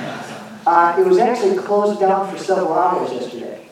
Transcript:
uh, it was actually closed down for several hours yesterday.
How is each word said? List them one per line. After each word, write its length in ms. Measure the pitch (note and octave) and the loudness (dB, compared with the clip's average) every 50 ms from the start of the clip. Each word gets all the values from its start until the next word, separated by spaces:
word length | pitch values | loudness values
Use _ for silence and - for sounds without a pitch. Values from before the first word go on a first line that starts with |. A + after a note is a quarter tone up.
| A#2+ - - - - - - - - - - - - D#3+ | -8 -10 -10 -12 -12 -14 -14 -16 -16 -16 -12 -6 0 2
uh, 280 | E3 F3 E3+ E3+ F3 F#3 | 4 4 4 4 4 2
it 60 | F#3 | 4
was 120 | F3+ F3+ F3+ | 4 4 4
actually 400 | A3+ - B3 - G3+ F#3 F#3 F3+ | 4 2 2 0 0 0 0 0
closed 420 | - - G#3 G#3 G#3 G#3 G#3 G3+ | -2 0 0 2 2 2 0 2
down 300 | F#3+ F#3+ G3 G3 G3 F#3 | 2 2 2 2 0 -4
for 80 | F3+ - | -6 -8
several 320 | - - F#3+ F3+ F3+ D#3+ D#3+ | -2 -2 0 0 0 0 0
hours 380 | E3 F3+ F#3 F3+ - - B2+ | 0 2 2 0 0 -2 -4
yesterday. 560 | B2+ B2+ - - A#2+ A2+ A2 - - - - - | -6 -6 -8 -8 -10 -10 -12 -12 -12 -14 -16 -20